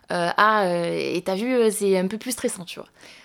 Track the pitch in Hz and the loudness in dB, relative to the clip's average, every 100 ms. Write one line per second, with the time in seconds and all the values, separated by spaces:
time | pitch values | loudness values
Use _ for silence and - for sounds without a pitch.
0 | - 175 170 - 214 214 185 170 170 170 | -6 -2 0 4 4 4 2 0 -2 -2
1 | 139 165 175 190 240 254 220 196 202 185 | -2 -2 -2 -2 0 2 2 2 2 2
2 | 185 220 254 254 240 - 170 - - _ | 0 -4 -6 -4 -4 -6 -10 -14 -18 _
3 | - - | -20 -20